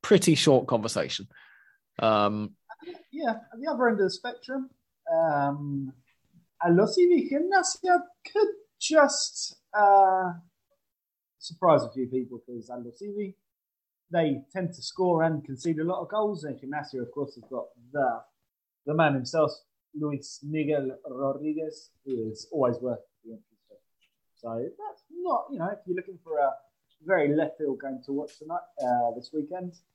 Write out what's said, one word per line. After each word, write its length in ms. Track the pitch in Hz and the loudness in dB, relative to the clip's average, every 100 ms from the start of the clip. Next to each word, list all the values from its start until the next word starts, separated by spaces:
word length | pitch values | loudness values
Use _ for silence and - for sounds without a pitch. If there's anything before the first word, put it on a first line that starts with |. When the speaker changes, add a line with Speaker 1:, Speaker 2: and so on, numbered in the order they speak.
Speaker 1:
pretty 340 | - 202 - 151 | 6 6 6 4
short 300 | - 131 - | 6 6 4
conversation. 580 | 120 110 - 73 - 98 - - _ _ _ _ - | -2 0 -4 -4 -6 -12 -20 -20 _ _ _ _ -2
Um, 560 | 113 107 104 107 107 - _ - - 349 _ | 2 4 2 0 -6 -10 _ -20 -18 -18 _
Speaker 2:
Yeah, 200 | 277 285 | -6 -4
at 280 | 220 - 226 | -4 -10 -10
the 60 | 285 | -6
other 180 | 277 247 | 0 2
end 100 | 208 | 2
of 60 | |
the 60 | 190 | 0
spectrum, 600 | - 240 240 - 269 262 _ _ _ - | -2 -12 -12 -10 -8 -8 _ _ _ -2
um, 800 | 165 165 147 143 143 143 139 135 135 _ _ _ _ _ _ | 0 2 2 0 -2 -4 -6 -6 -12 _ _ _ _ _ _
Aldosivi 640 | 170 170 208 - 175 339 - | 4 4 4 4 4 4 2
Gimnasia 680 | 277 349 392 349 - 370 349 349 _ - | -2 2 2 0 -4 2 2 0 _ -6
could 160 | 415 427 - _ _ | 2 2 0 _ _
just, 760 | - 311 285 - - - - - _ | 2 6 6 4 -4 -6 -10 -12 _
uh, 600 | 208 202 196 190 185 185 170 - _ _ _ _ _ _ _ _ _ | 4 6 8 8 4 -2 -6 -16 _ _ _ _ _ _ _ _ _
surprise 440 | - 165 180 147 | -18 0 4 4
a 80 | 117 | 4
few 160 | 131 123 | -6 -4
people, 320 | 131 123 120 - | -4 -6 -12 -14
'cause 240 | 120 117 | -16 -14
Aldosivi 640 | 123 120 - 202 202 196 190 _ _ _ _ _ _ _ | -14 -14 -14 -10 -8 -10 -12 _ _ _ _ _ _ _
they 320 | 170 156 135 - | 0 0 -2 -6
tend 220 | 190 180 | -6 -6
to 80 | 180 | -6
score 400 | - - 185 170 | -14 -2 2 4
and 220 | 165 156 | 2 0
concede 340 | 143 131 170 156 | -6 -6 -2 -2
a 60 | |
lot 160 | 165 185 | -2 -4
of 60 | 131 | -4
goals. 360 | 214 214 196 | -2 -2 -2
And 140 | 151 127 | -8 -10
Gimnasia, 440 | 135 147 147 131 | -8 -8 -8 -8
of 80 | 120 | -8
course, 220 | - 143 - | -6 -8 -8
has 80 | 113 | -12
got 160 | 127 - _ 120 | -10 -10 _ _
the, 280 | 143 131 113 - _ _ _ _ _ 143 | -2 -2 -2 -10 _ _ _ _ _ -6
the 80 | |
man 200 | 156 156 | 2 2
himself, 380 | 135 123 165 151 - _ _ _ 147 | 2 -2 0 0 0 _ _ _ -8
Luis 420 | 151 143 143 - | -6 -6 -10 -16
Miguel 540 | 143 156 147 147 131 - 147 | -8 -4 0 0 -2 -8 -14
Rodriguez, 840 | 127 135 135 151 151 156 156 - _ | -6 -4 -4 -6 -6 -6 -10 -20 _
who 260 | 139 127 110 | -8 -6 -6
is 180 | 110 - | -8 -8
always 240 | 160 127 120 | 0 0 0
worth 180 | 123 117 - _ | -4 -8 -10 _
the 80 | 113 | -20
entry 120 | 113 _ _ _ | -20 _ _ _
fee. 80 | - _ _ _ _ _ _ | -20 _ _ _ _ _ _
So 120 | 117 117 | -10 -6
that's 400 | 127 - 415 - _ 339 | -8 -10 -14 -16 _ -10
not, 240 | 359 240 - | -2 -2 -2
you 60 | 269 | -6
know, 100 | 170 | -6
if 100 | 208 185 | -8 -6
you're 100 | 180 | -6
looking 220 | 175 180 | -6 -16
for 140 | 165 156 | -6 0
a 120 | 139 - _ _ _ _ | 0 0 _ _ _ _
very 300 | 156 190 147 | -2 2 2
left 240 | 151 156 - | 2 0 -2
field 220 | 151 131 | -4 -4
game 200 | 139 127 127 | -6 -10 -8
to 60 | |
watch 260 | 139 147 - | -8 -8 -14
tonight, 220 | 156 175 - - | -10 -10 -10 -6
uh, 280 | 127 123 117 120 | -2 0 0 -4
this 140 | 123 | -8
weekend 420 | 156 147 180 180 170 _ | -8 -6 -8 -10 -14 _